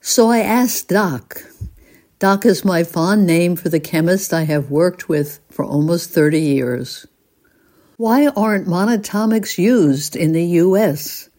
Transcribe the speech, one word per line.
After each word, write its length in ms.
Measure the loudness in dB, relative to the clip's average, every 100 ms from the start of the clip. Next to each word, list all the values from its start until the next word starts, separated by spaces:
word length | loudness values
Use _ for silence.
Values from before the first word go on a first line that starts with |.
So 280 | -2 2 4
I 120 | 2
asked 480 | 2 0 0 -2 -2
Doc. 560 | 0 0 -4 -10 -20 -20 -16 -16 -16 _ _ _ _
Doc 260 | 0 2
is 200 | 2 0
my 180 | 0 0
fond 420 | -2 -2 0 2 2
name 280 | 2 0
for 140 | -2 -2
the 120 | -4
chemist 540 | -2 -2 0 0 0
I 80 | -2
have 280 | 0 -2 -2
worked 380 | 0 0 -2 -4
with 320 | -2 -2 -8 _
for 140 | -10
almost 460 | -4 -2 0 -2 -2
thirty 300 | 2 2 2
years. 680 | 0 0 -2 -4 -8 -14 -20 _ _ _ _ _ _ _ _ _
"Why 300 | 0 2 2
aren't 380 | 2 0 0 -2
monatomics 920 | 0 0 -2 -2 -2 0 0 -2 0
used 580 | 2 4 4 0 -4 -2
in 160 | 0
the 120 | 0
U 320 | 2 2 4 4
S?" 520 | 2 -2 -8 -14 -18